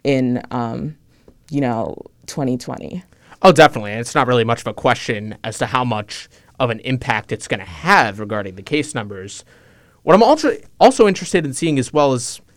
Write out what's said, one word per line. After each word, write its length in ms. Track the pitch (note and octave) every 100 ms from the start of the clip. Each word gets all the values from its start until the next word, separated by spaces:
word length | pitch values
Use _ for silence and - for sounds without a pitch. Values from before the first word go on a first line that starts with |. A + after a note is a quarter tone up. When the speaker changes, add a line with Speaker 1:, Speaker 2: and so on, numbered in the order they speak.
Speaker 1:
in, 360 | C#3 C3+ B2+ B2 -
um, 440 | B2 A#2 B2 D3 D3+ _ _ _ _ _
you 100 | C#3+
know, 360 | B2+ A2+ E2 - - _ -
twenty 300 | - C3 B2
twenty. 460 | - - - F3+ - _ _ -
Speaker 2:
Oh, 80 | F#3+
definitely. 400 | D#3+ D3+ A#2+ G#2
And 100 | A2
it's 140 | A#2
not 140 | D3+ B2+
really 160 | B2
much 160 | A2+ A#2
of 80 | A#2
a 40 |
question 640 | - C3 A#2+ - G#2+ G#2+ G#2+
as 160 | A2+ -
to 80 | A#2
how 180 | B2+
much 440 | B2 G#2+ G#2 - - _ _ -
of 100 | B2
an 80 | A2
impact 520 | - B2+ B2 A2 -
it's 160 | A2 -
gonna 160 | A2
have 560 | F#2 E2+ E3 G3 A2+ G2+
regarding 340 | G#2 G#2+ G2
the 80 | F#2
case 320 | F#2+ D3+ D3
numbers. 500 | B2 G#2 G2 G2 - - _ _ _ _ _
What 100 | D#3
I'm 80 | F#3+
also, 340 | A3+ D4+ D4 - - -
also 300 | A#3 C4 G#3
interested 360 | F#3 E3+ F3+
in 80 | C#3+
seeing 260 | B2+ E3 C#3
as 140 | B2
well 220 | D3+ C#3
is 260 | B2+ - - _